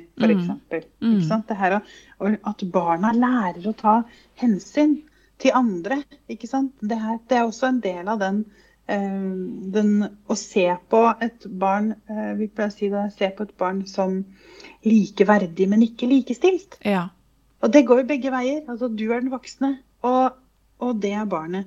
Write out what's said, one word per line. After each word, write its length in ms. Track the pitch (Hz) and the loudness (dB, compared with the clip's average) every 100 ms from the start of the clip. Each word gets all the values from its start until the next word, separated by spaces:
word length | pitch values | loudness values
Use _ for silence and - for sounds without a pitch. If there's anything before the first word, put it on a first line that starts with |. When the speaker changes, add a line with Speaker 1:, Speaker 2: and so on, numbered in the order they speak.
| - | -8
Speaker 1:
for 160 | - 226 | -2 2
Speaker 2:
Mm. 80 | 196 | 2
Speaker 1:
eksempel. 480 | 175 202 - 165 - _ | 0 -6 -8 -10 -10 _
Speaker 2:
Mm. 200 | 226 214 | 0 2
Speaker 1:
Ikke 120 | 160 | 2
sant? 200 | 220 214 | -2 -4
Det 80 | 196 | -2
her 180 | 190 202 | 0 0
å, 60 | - - - _ | -4 -18 -20 _
og 180 | 196 214 | -2 -2
at 200 | - 208 185 | -4 -8 -4
barna 420 | 185 170 165 214 | -2 0 0 2
lærer 540 | 233 247 247 190 170 190 | 2 2 0 -2 -4 -8
å 100 | 220 | 0
ta 200 | 214 226 233 - _ - | 2 2 0 -12 _ -4
hensyn 640 | 254 185 - 285 302 294 - _ _ _ | 0 0 -2 0 2 2 -4 _ _ _
til 120 | 262 | 0
andre, 460 | 254 240 180 180 269 - - - | 2 0 -2 -4 -6 -6 -20 -16
ikke 200 | 226 240 | -14 -6
sant? 240 | 269 269 - | -4 -4 -4
Det 180 | 208 226 | -6 -4
her, 220 | 220 226 - | -4 -6 0
det 80 | 247 | 0
er 80 | |
også 220 | 233 220 262 | 0 -2 -2
en 120 | 254 | 0
del 260 | 202 175 185 | -2 -6 -4
av 100 | 220 | -2
den, 200 | 190 202 214 _ _ _ - | -2 -2 -4 _ _ _ -6
eh, 380 | 202 196 196 190 185 185 - 190 | -4 -2 -4 -6 -6 -8 -8 -4
den 240 | 208 214 208 208 - - | 0 2 2 0 -6 -6
å 60 | 220 | -6
se 260 | - 214 175 175 - | -2 0 0 0 0
på 140 | 220 233 226 | 4 4 2
et 260 | 226 - 196 190 | -6 -8 -14 -2
barn, 320 | 190 202 214 214 | 0 0 -2 -6
eh, 280 | - 214 214 | -10 -8 -6
vi 120 | 208 214 | -6 -6
pleier 240 | - 208 | -4 -6
å 20 | |
si 160 | 202 202 | -4 -4
det, 140 | 202 202 | -2 -4
se 160 | - 190 | -2 -4
på 120 | 190 | -4
et 100 | 214 - | -10 -4
barn 240 | 180 196 | -4 -4
som 380 | 190 - 190 190 196 - - - - - | -6 -4 -2 -2 -6 -14 -20 -20 -20 -6
likeverdig, 840 | 214 220 185 - 190 208 180 165 190 | 2 4 2 2 4 4 2 0 2
men 140 | 208 | 4
ikke 260 | 233 - 247 | 2 2 2
likestilt. 720 | 269 254 240 370 370 - - | 2 2 2 2 2 -4 -8
Speaker 2:
Ja. 240 | 208 190 175 - _ _ _ _ | -2 -2 -2 -12 _ _ _ _
Speaker 1:
Og 100 | 233 | 4
det 120 | 285 247 | 6 6
går 160 | 247 | 4
jo 40 | 247 | 4
begge 240 | 294 269 | -2 -2
veier. 320 | 254 247 302 302 | -2 -2 -4 -8
Altså, 200 | 233 247 | -8 -6
du 160 | 214 220 | -4 -4
er 80 | 240 | -2
den 100 | 262 | -4
voksne, 460 | 254 - - 269 269 _ _ | -8 -12 -6 -4 -4 _ _
og, 300 | 240 254 262 - _ _ _ _ | 0 2 2 -2 _ _ _ _
og 200 | 247 220 | -6 -4
det 120 | 202 | -4
er 120 | 208 214 | -4 -4
barnet. 400 | 175 160 185 | -6 -4 -8